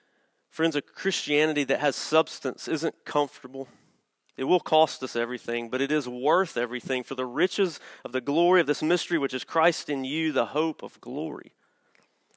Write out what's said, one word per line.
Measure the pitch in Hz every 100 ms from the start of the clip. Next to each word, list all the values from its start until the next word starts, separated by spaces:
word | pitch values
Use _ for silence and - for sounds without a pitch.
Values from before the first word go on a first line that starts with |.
| _ _ _ _ _ -
Friends, | 160 147
a |
Christianity | - - 190 180 - 147 156 147 135
that | 117
has | 143 -
substance | - 156 160 - 135 - -
isn't | 151 156 - -
comfortable. | 147 143 - 127 135 131 - _ _ _ _ _ -
It | 135
will | 175
cost | - 156 156 -
us | 127 120
everything, | 117 123 - 117 117
but | 127
it | 135
is | 151 127
worth | 123 135 175 185 120
everything | 117 123 - 127
for | - 127
the | 127
riches | 127 180 - 190 156 - - 123
of |
the | 127
glory | 123 151 175 180
of | 139
this | 139
mystery, | 156 175 - 165
which | 139
is | 131
Christ | - 165 170 160 -
in | 139
you, | 131 156 160
the | 135 113
hope | 147 160 -
of | 107 -
glory. | 120 135 160 123 - _ _ _ _ _ _ _ _